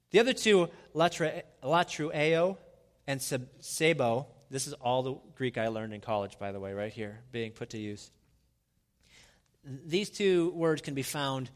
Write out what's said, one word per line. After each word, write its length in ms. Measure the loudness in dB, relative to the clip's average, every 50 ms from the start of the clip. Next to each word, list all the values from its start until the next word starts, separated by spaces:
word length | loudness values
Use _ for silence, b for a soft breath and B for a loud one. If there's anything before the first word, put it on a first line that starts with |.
| _ _
The 100 | 4 4
other 120 | 4 4 2
two, 360 | 2 4 6 6 6 6 4 B B B B 0
latra-, 480 | 2 2 2 2 2 -2 -2 -2 -4 -10 -14 _ _
latrueo 960 | -2 2 2 4 2 2 -2 -4 -6 -4 -2 0 2 4 4 4 2 2 0 -4 -10 -20 -20 _ _ _ _ _ _
and 160 | -6 -6 -4
seb-, 280 | -4 -4 -4 -4 -6 -8 -14 -18
sebo, 640 | -12 -10 -2 2 4 4 4 4 2 2 2 0 -2 -6 -12 -20 -16 -10
this 160 | -8 -8 -6
is 80 | -8 -8
all 300 | -4 -2 0 0 2 0
the 120 | -2 -4 -8 -12 -18 -8
Greek 220 | -4 -4 -2 -2 -2
I 100 | -2 -2
learned 260 | -2 -4 -6 -8 -10
in 80 | -10
college, 380 | -6 -2 -2 -2 -2 -4 -6 -8
by 140 | -8 -8 -8
the 60 | -8
way, 140 | -8 -6 -6
right 180 | -4 -6 -6
here, 280 | -6 -8 -10 -10 -10 -14 -16 -10
being 200 | -8 -6 -6 -6
put 200 | -8 -10 -12 -10
to 60 | -8 -8
use. 320 | -8 -8 -8 -10 -14 -18 _ _ _ _ _ _ _ _ _ _ _ _ _ _ _ _ _ _ b b b b b b b b b b _ _ _
These 460 | -14 -14 -14 -6 -2 -2 -2 -2 -2
two 420 | -2 0 4 4 6 4 4 2
words 300 | 0 0 2 2 2 0
can 120 | -2 -4 -4
be 100 | -4 -4
found 480 | -4 -4 -2 -2 -2 -2 -4 -4 -8 b